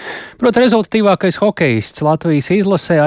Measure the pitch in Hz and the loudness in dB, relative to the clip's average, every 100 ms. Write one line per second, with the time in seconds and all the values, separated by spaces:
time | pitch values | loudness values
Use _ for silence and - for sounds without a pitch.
0 | - - - - 240 240 254 220 196 220 | -14 -14 -16 -2 0 2 2 2 0 0
1 | 202 185 190 - 208 - 151 113 - - | 2 2 0 0 -2 0 0 0 -4 -4
2 | 151 156 170 147 - 190 190 185 - 160 | -2 0 0 -2 0 0 0 -2 0 2